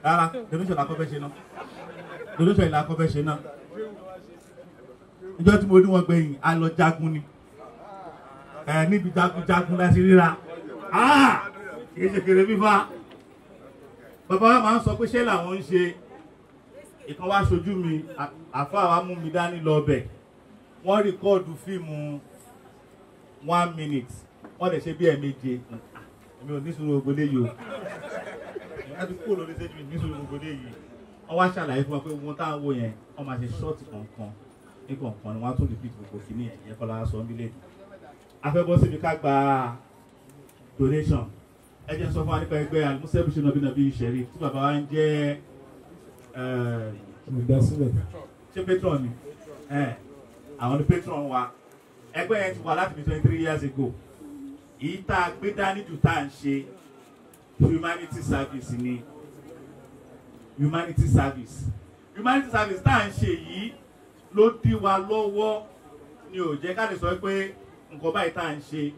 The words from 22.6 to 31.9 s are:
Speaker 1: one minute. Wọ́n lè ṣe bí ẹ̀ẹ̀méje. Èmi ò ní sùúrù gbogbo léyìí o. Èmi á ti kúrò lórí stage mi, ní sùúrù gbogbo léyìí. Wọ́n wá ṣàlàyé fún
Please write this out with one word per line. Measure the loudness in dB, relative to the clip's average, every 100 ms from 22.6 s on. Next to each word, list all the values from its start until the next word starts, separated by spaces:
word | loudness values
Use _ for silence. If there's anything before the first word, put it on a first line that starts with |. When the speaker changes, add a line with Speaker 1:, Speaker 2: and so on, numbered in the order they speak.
| -20 -20 -20 -20 -20 -20 -20 -16
Speaker 1:
one | 0 2 2
minute. | -2 -4 -4 -4 -16 -20 _ -20
Wọ́n | -4 -2
lè | 0
ṣe | -4
bí | 2 4
ẹ̀ẹ̀méje. | 4 -2 -4 -6 -6 -8 -18 -18 -20 -20 -20 -20 -18
Èmi | -10
ò | -8
ní | -8
sùúrù | -6 0
gbogbo | 0 0
léyìí | 0 2 2
o. | 0 -4 -12 -12 -10 -12 -12 -12 -12 -14 -14 -14 -14
Èmi | -16 -14
á | -8 -8
ti |
kúrò | -8 -2 -2
lórí | -2
stage | -10 -12
mi, | -12
ní | -10 -6
sùúrù | -6
gbogbo | -6 -10 -10
léyìí. | -10 -12 -14 -18 -20 -20 -20 -20
Wọ́n | -6 2
wá | 2
ṣàlàyé | 2 -4 -2
fún | -2